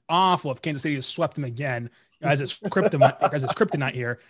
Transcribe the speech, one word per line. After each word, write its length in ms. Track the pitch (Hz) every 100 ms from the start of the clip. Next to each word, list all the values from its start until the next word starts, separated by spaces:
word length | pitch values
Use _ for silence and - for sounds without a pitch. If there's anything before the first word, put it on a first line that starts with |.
| -
awful 420 | 170 185 180 147
if 120 | 127
Kansas 200 | 160 143
City 120 | 156
just 160 | 143 127
swept 240 | - 165
them 100 | -
again, 460 | 135 117 143 120 120 _ _ _
you 80 | 139
know, 60 |
as 80 | 143
its 180 | 135 -
kryptonite, 600 | 202 196 196 151 135 -
<laughs> 160 | 190
as 100 | 147
its 80 | 131
kryptonite 400 | - - 147 135
here. 260 | 127 120 117 _